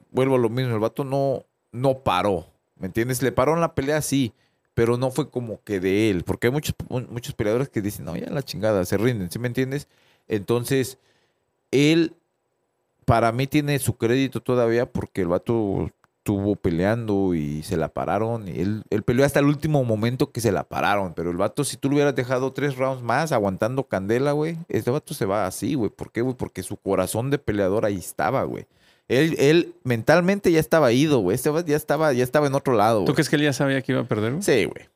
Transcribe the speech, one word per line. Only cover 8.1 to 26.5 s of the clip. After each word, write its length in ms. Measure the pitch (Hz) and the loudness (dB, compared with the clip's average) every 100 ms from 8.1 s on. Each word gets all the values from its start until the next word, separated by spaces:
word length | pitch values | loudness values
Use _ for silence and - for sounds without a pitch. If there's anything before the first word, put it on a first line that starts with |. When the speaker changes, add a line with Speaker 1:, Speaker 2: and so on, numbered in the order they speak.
| 85 | -10
Speaker 1:
ya 140 | - | -6
la 140 | 82 | -8
chingada", 400 | - - 107 101 90 | -8 -4 0 0 0
se 120 | 98 | 0
rinden, 320 | 123 117 87 | 0 -2 -6
¿sí 100 | 113 | -6
me 80 | 120 | -6
entiendes? 400 | 123 131 143 - _ _ _ - | -4 -4 -6 -10 _ _ _ -6
Entonces, 720 | 107 95 120 123 135 127 - _ _ _ _ _ _ _ | -4 0 -2 0 0 0 -8 _ _ _ _ _ _ _
él, 420 | 131 147 165 160 - _ _ _ _ _ _ _ _ - | 2 4 4 0 -4 _ _ _ _ _ _ _ _ 2
para 260 | 113 117 | 4 2
mí, 160 | 120 139 | 0 0
tiene 300 | 151 147 139 | 0 0 -2
su 180 | - - | -2 -2
crédito 440 | 117 131 131 - | 0 0 0 -4
todavía 440 | - 123 117 117 127 | -2 0 2 2 -2
porque 300 | - - - | -6 -8 -4
el 60 | 85 | 0
vato 640 | 92 - 117 101 92 82 - _ _ | 0 0 0 0 -2 -4 -10 _ _
estuvo 360 | - 101 101 98 | -4 0 0 0
peleando 800 | 92 82 98 117 110 98 95 | -2 0 0 0 0 0 2
y 300 | 85 73 76 | 0 -2 -6
se 120 | 80 85 | -4 -4
la 100 | 73 | -2
pararon. 580 | - 67 98 113 117 95 | -4 -2 -2 -2 -6 -8
Y 120 | 62 | -6
él, 220 | 95 107 - | -4 -4 -4
él 100 | 104 | -4
peleó 240 | 113 123 139 | 0 2 2
hasta 140 | 147 | 4
el 80 | 143 | 2
último 360 | 147 156 147 | 2 0 0
momento 480 | 120 107 117 127 143 | 0 0 -2 -2 -4
que 100 | 117 | 0
se 100 | 110 | 0
la 120 | 85 | 0
pararon. 520 | - 71 80 101 92 82 | -2 -2 0 0 -2 -4
Pero 160 | 85 | -4
el 60 | 87 | -2
vato, 260 | 104 - | -2 -2
si 120 | 139 - | -6 -4
tú 120 | 139 | 0
le 60 | 143 | 2
hubieras 180 | 143 127 | 2 0
dejado 380 | 120 127 135 | -2 -2 -2
tres 220 | 127 143 127 | -2 -4 -2
rounds 240 | 131 131 | -2 -2
más 300 | 117 127 160 | -2 0 0
aguantando 540 | 127 98 92 113 131 - | 0 0 0 -2 -2 -4
candela, 480 | 98 95 120 143 | -4 0 0 0
güey, 240 | 147 160 165 170 | -2 -4 -6 -6
este 240 | 110 120 | -4 -2
vato 240 | 147 - 151 | -2 -4 -6
se 100 | 98 | -2
va 220 | 104 95 | -2 -2
así, 260 | - 101 | -4 -4
güey. 160 | 143 98 | -2 -4
¿Por 220 | - 85 | -6 -8
qué, 100 | - | -4
güey? 140 | 127 127 | -4 -4
Porque 260 | - | -8